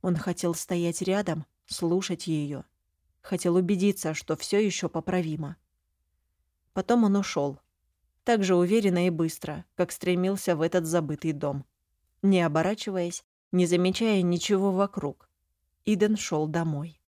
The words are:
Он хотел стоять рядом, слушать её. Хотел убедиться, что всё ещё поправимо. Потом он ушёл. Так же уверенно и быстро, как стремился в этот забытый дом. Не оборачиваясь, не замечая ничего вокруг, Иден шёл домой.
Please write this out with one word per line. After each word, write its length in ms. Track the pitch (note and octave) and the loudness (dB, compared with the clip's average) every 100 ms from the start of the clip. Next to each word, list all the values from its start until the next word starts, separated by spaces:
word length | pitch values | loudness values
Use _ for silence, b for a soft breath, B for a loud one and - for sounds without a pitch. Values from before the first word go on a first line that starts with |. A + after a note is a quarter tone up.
Он 120 | F#3 | 0
хотел 400 | E3+ E3 E3+ F3 | 0 -2 -2 -2
стоять 460 | E3 - F3 E3+ E3 | -4 -4 -2 -2 -2
рядом, 460 | F#3 G3 G3+ D#3 D3+ _ | -2 0 0 -4 -6 _
слушать 640 | _ - E3+ F3 G3 E3+ - | _ -4 0 0 0 -6 -2
её. 380 | D#3 D3 C#3+ - _ _ _ _ _ | -4 -2 -8 -12 _ _ _ _ _
Хотел 340 | - F3+ F3+ F3 | -6 -2 2 2
убедиться, 560 | F3+ G3 G3+ G3 D#3+ | 2 2 2 0 -4
что 240 | D#3 - D#3 | -6 -4 -6
всё 220 | - G3+ | 0 0
ещё 320 | G#3+ - E3 | 2 0 -4
поправимо. 680 | E3 D#3 F3+ D#3+ D#3 D3 E3 _ _ _ _ _ _ _ _ _ _ _ | -4 -2 -2 -2 -4 -8 -10 _ _ _ _ _ _ _ _ _ _ _
Потом 300 | - - A#3+ | -8 0 2
он 120 | A3 G3 | 4 2
ушёл. 440 | G3 - C#3+ C#3 _ _ _ _ _ _ | 0 -2 -4 -6 _ _ _ _ _ _
Так 200 | - A3+ | 0 2
же 100 | F#3+ | 4
уверенно 520 | F3+ F3 A3 G3+ F3+ F3+ | 4 4 4 4 2 2
и 40 | |
быстро, 540 | D#3+ E3 - - D3+ - | 2 -2 -4 -12 -12 -14
как 160 | _ F3 | _ -4
стремился 640 | - - F3+ F#3 G3 - | -2 -2 0 0 -2 -2
в 60 | E3 | 0
этот 240 | D#3+ F3+ | 2 0
забытый 480 | D#3+ E3+ D3+ D3 E3 | 0 -2 -2 -4 -4
дом. 320 | C#3+ D3 C#3+ - _ _ _ _ _ | -4 -4 -6 -10 _ _ _ _ _
Не 220 | G3 F#3+ | 2 4
оборачиваясь, 840 | E3+ D3+ E3 G#3+ - F#3+ F3 E3+ _ _ _ | 4 2 0 -2 -4 -4 -4 -6 _ _ _
не 120 | F3+ | 2
замечая 560 | F3+ F3 F3+ F#3 A3+ G#3 | 4 4 2 2 2 2
ничего 500 | F3 F3 - G3+ G3 | 2 0 2 2 2
вокруг, 580 | F#3 G3 - D3 C3 _ _ _ _ _ _ - | 2 0 -2 -6 -8 _ _ _ _ _ _ -2
Иден 280 | G#3 G#3 G#3 | 2 2 2
шёл 280 | - D#3 D#3 | 0 -2 0
домой. 540 | D#3 E3 D3 E3 - _ | 0 -2 -4 -6 -14 _